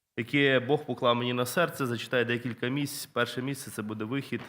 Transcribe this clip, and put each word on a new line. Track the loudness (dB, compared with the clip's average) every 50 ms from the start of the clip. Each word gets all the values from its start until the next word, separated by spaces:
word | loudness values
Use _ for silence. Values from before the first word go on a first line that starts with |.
| _ _ _
яке | -6 -4 0 2 4 6 6 6 4
Бог | 4 2 0 0 0
поклав | -4 -4 2 4 4 4
мені | 4 2 0
на | 0 0 0
серце. | 0 2 2 2 2 0 -2 -2
Зачитаю | -2 -2 -4 -2 0 2 2 2
декілька | 2 0 0 -2 -4 -4 -2 -2 -2
місць. | 0 -2 -2 -4 -4 -8 -10
Перше | -4 _ 0 0 0 0 -4
місце — | -4 -4 -6 -6 -8 -8
це | -8 -6
буде | -6 -6 -6 -6 -4
Вихід, | -4 -4 -4 -4 -4 -6 -6 -6